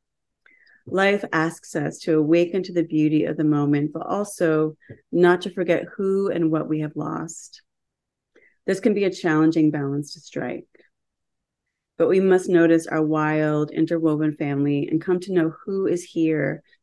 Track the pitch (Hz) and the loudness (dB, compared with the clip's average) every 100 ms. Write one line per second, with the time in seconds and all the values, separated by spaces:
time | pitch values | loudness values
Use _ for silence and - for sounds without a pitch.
0 | _ _ _ _ _ _ _ _ - 185 | _ _ _ _ _ _ _ _ -6 0
1 | 196 202 - 160 160 165 - 160 147 151 | 2 2 0 -2 -2 -4 -10 -6 -6 -6
2 | - 156 151 170 175 190 175 175 165 156 | 0 0 4 2 2 -2 -4 -2 -2 0
3 | 151 151 156 156 156 147 143 147 151 160 | 2 2 0 0 0 2 2 0 -2 -6
4 | - 196 202 - 170 156 156 156 - 135 | -6 -4 -6 -2 0 2 0 -4 -16 -20
5 | _ 170 175 180 180 196 175 165 165 - | _ 2 4 4 0 -4 0 0 -2 -4
6 | 190 190 196 170 160 156 - 156 151 143 | -2 0 0 0 0 0 -2 -4 -4 -6
7 | 156 160 165 - - - _ _ _ _ | -8 -8 -10 -14 -20 -20 _ _ _ _
8 | _ _ _ _ _ _ - 190 226 202 | _ _ _ _ _ _ -6 0 0 2
9 | 196 185 175 156 160 165 156 147 139 143 | 0 -2 0 2 4 4 2 0 -4 -6
10 | 147 - - - 123 - - _ _ _ | -8 -14 -14 -10 -8 -10 -14 _ _ _
11 | _ _ _ _ _ _ _ _ _ - | _ _ _ _ _ _ _ _ _ -2
12 | 170 185 190 185 185 175 165 165 165 156 | 2 4 4 2 4 4 6 4 2 -2
13 | 156 156 151 156 151 151 151 - 160 170 | 0 0 0 0 0 0 -2 -2 -2 0
14 | 160 151 156 151 147 139 143 143 - 160 | 0 0 0 -2 -4 0 0 0 0 -2
15 | 175 180 180 180 160 - - 196 190 175 | 0 -2 0 0 0 -2 -6 -4 -2 -2
16 | - 165 160 156 147 156 - _ | -4 -2 0 0 -2 -4 -12 _